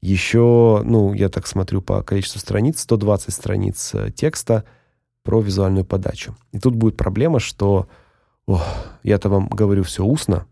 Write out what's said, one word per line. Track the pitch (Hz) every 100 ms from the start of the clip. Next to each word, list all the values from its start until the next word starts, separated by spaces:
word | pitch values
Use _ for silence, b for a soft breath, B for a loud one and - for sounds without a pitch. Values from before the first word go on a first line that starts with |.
еще, | 92 95 - 113 120 120 117 107
ну, | 113 117 101
я | 101 98
так | - -
смотрю | - 92 98
по | 92 98
количеству | - 98 95 -
страниц, | - 101 120 160
сто | - 113
двадцать | 101 101 -
страниц, | - 104 98 98 95 -
э, | 104 -
текста | - 156 - - 113 - b b b _ _
про | - 110
визуальную | 104 98 95 95
подачу. | 92 95 92 - - - _
И | -
тут | 131
будет | 123 110 -
проблема, | - 98 147 139
что, | - - 98 98 95 b b b b b -
ох, | 92 78 B B B
я-то | - 101 101
вам | 98 95
говорю | 104 104 101
все | 92 -
устно | 98 151 - 85 -